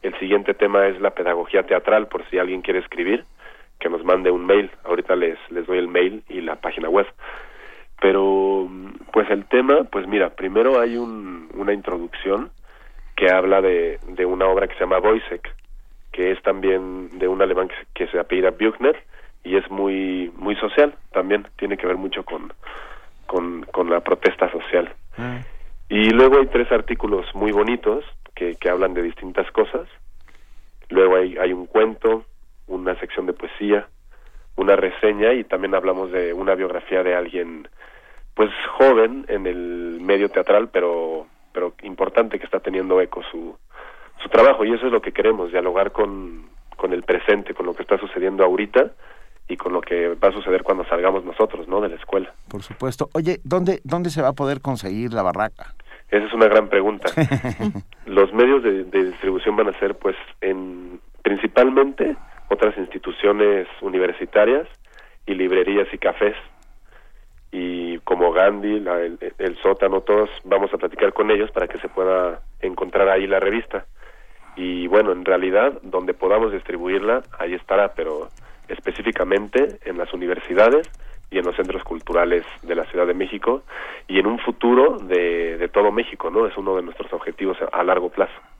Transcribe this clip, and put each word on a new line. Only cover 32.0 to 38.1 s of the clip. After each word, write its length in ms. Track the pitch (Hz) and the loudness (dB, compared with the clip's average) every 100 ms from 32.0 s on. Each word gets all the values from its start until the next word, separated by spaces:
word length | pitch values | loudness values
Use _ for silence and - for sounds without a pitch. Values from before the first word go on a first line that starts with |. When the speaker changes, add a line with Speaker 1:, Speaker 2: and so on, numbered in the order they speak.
| 113 113 - - - - - | 0 0 -4 -20 -20 -20 -10
Speaker 1:
una 300 | 92 92 90 | -6 -4 -6
sección 260 | - - 90 | -6 -6 -6
de 80 | |
poesía, 540 | - - - 104 104 104 - - - - - - - | -6 -10 -6 2 2 0 -20 -20 -20 -20 -20 -14 -2
una 200 | 95 98 | 4 4
reseña 580 | 92 - 107 104 107 | 4 2 0 4 2
y 100 | 127 | 2
también 320 | 107 92 95 95 | 0 -2 0 0
hablamos 360 | 95 92 95 | 0 -2 -2
de 220 | 92 87 | -2 -2
una 220 | 87 95 92 | -2 0 0
biografía 480 | 95 90 - 92 | 0 -4 -2 0
de 120 | 90 87 | 2 0
alguien, 520 | 87 92 85 80 - - - - - | -2 -6 -6 -10 -18 -20 -20 -20 -20